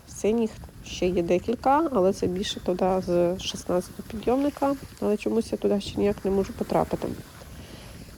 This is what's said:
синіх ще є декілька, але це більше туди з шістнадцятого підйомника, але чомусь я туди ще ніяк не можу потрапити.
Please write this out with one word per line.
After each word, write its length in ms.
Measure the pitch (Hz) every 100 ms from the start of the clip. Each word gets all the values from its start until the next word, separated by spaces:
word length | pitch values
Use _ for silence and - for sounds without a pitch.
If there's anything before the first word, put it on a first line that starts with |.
| -
синіх 420 | - 202 233 220 - - - -
ще 220 | - 185
є 140 | 180
декілька, 680 | 170 180 - 240 262 277 330
але 200 | 247 185
це 140 | 190 -
більше 340 | 180 202 -
туди 420 | - 180 185 190 180
з 320 | 175 175 185
шістнадцятого 680 | - - - 180 - - -
підйомника, 640 | 220 208 254 285 - 277 277 - -
але 160 | 202 208
чомусь 360 | 214 214 226
я 60 | 208
туди 220 | 202 202
ще 200 | - -
ніяк 240 | 202 202
не 60 | 196
можу 220 | 196 196
потрапити. 560 | - - 175 160 165 - - - - - - - - - - -